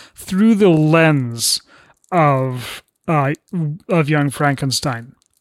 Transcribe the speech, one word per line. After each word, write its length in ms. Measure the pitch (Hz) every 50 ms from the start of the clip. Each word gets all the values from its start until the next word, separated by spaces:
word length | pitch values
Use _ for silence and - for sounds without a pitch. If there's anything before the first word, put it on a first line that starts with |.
| - - _
through 400 | - - - 190 185 214 226 226
the 140 | 196 214 185
lens 920 | 165 156 156 156 160 165 160 160 151 139 127 117 117 117 113 - - - - _ - - _ _ _ _ _ _ 185
of, 680 | 175 156 143 139 131 131 131 127 123 117 - - - - _ _ _ _ -
uh, 240 | 165 147 139 139 151 - _ _ - 175 160 147 151 190 - -
of 180 | 185 170 151 139
Young 220 | 156 147 143 143
Frankenstein, 840 | - - 156 143 139 127 147 135 123 - - 147 120 117 117 131 - _ _ _ _ _